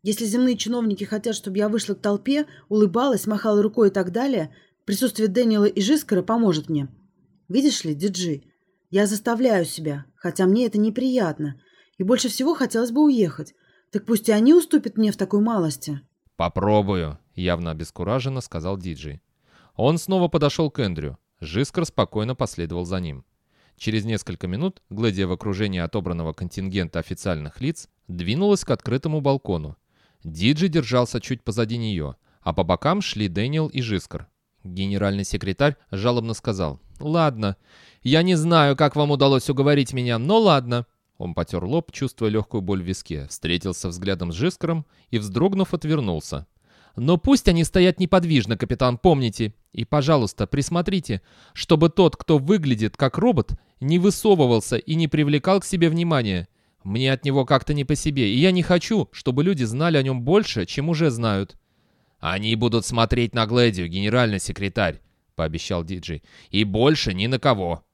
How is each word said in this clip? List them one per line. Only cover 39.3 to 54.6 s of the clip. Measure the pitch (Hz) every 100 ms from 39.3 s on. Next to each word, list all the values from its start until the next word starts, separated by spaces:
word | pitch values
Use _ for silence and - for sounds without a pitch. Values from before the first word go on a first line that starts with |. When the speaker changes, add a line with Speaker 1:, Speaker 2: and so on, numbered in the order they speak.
| 135 -
Speaker 2:
уговорить | 135 139 147 127
меня, | 131 123 113
но | 131 220
ладно». | 214 147 120 120 117 _ _ _
Он | 90 85
потёр | 85 90 92
лоб, | 156 -
чувствуя | - 135 - 110
лёгкую | 107 104 110
боль | 92 98
в | 87
виске, | 92 - 78 69
встретился | - 80 85 92 87 92
взглядом | 87 95 92 87
с | 85
Жискаром | 147 - 165 165 151 _ _
и, | 117
вздрогнув, | 104 98 180 190 185
отвернулся. | 170 156 156 110 80 - 71 - _ _ _ _ -
«Но | 127 175
пусть | - 277 -
они | 170
стоят | 160 190 180 180
неподвижно, | 185 190 175 151 98 113
капитан, | 113 123 127 123
помните! | 185 147 127 - 110 - _
И, | - 110
пожалуйста, | 151 135 156 107 - 101
присмотрите, | 139 139 170 175 190 - 101 _ _ -
чтобы | - - 156 165
тот, | - 175 -
кто | - 156
выглядит | 135 208 147 117 107 -
как | 135 -
робот, | 233 180 - - _ _
не | 131 170
высовывался | 190 - 220 190 131 117